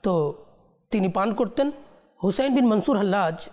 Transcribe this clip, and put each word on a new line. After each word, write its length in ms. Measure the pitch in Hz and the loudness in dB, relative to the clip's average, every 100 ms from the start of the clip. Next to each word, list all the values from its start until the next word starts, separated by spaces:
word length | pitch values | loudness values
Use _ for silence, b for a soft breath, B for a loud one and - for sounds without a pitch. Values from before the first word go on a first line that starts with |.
তো 420 | 202 175 147 - - _ _ _ _ | 0 0 0 -4 -20 _ _ _ _
তিনি 180 | 214 190 | 0 0
পান 260 | 190 208 | 0 -2
করতেন। 360 | 208 220 - 285 294 - - _ _ | -2 -2 0 -2 -4 -20 -20 _ _
হুসাইন 300 | 190 - 269 | -2 0 0
বিন 120 | 269 247 | 2 4
মনসুর 300 | 214 - 226 | 2 2 0
হাল্লাজ 520 | 202 196 165 165 - | 2 0 0 -4 -14